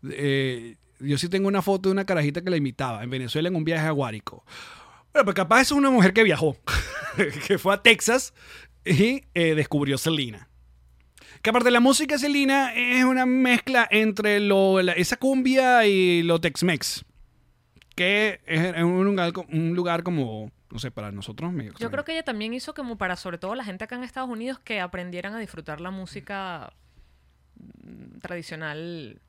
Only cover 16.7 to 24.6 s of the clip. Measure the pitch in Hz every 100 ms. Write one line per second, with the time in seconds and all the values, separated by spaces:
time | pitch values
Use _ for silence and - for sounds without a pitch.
16.7 | 147 - - - _ - _ _ _ _
17.7 | _ _ - 180 202 214 180 - 160 175
18.7 | 170 170 185 196 196 170 175 170 160 165
19.7 | 175 175 170 175 170 123 107 107 _ _
20.7 | 110 123 - 104 101 98 107 170 175 107
21.7 | - 226 269 294 320 320 220 220 247 277
22.7 | 302 262 226 185 180 190 170 185 240 214
23.7 | 185 220 247 247 262 262 226 240 262